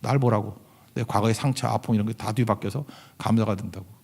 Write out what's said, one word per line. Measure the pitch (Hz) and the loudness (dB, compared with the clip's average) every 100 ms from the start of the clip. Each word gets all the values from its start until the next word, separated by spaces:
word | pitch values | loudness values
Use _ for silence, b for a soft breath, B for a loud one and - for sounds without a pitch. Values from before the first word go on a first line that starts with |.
날 | - 135 | 2 2
보라고. | 123 110 101 98 B B B | 4 2 0 -10 B B B
내 | - | -6
과거의 | 113 107 110 | -2 2 2
상처, | 113 139 - 117 | 2 0 0 -2
아픔 | 113 - | -2 0
이런 | 110 104 | 0 0
게 | |
다 | 110 - | -4 -4
뒤바뀌어서 | 107 110 101 101 131 147 B B B | -2 0 0 -2 -6 -10 B B B
감사가 | 110 113 107 98 | 0 2 2 -2
된다고. | - 95 90 - | -6 -10 -14 -20